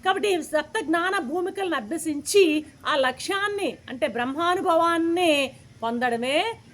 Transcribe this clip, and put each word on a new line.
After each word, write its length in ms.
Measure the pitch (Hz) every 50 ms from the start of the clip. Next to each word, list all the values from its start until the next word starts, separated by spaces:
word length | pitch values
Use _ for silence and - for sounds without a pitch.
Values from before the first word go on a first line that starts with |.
| -
కాబట్టి 340 | 370 381 392 269 415 381 339
ఈ 20 |
సప్త 380 | 285 - 302 302 302 - - 440
జ్ఞాన 400 | 330 277 320 339 339 370 392 392
భూమికలను 560 | 320 233 294 359 359 381 381 381 392 370 320
అభ్యసించి 880 | 269 214 208 311 330 - 320 294 285 269 - - 403 381 320 302 311 302 - - - -
ఆ 80 | - 294
లక్ష్యాన్ని 800 | 285 262 254 254 - - - 381 392 403 415 415 403 392 269 175 - - -
అంటే 180 | 233 247 320
బ్రహ్మానుభవాన్ని 1500 | 277 208 247 240 254 269 294 339 349 359 381 311 277 330 330 339 339 339 330 330 330 330 349 359 339 302 285 277 247 - - - - - - 226
పొందడమే 760 | 226 233 240 247 247 233 226 240 254 277 320 381 453 440 - - -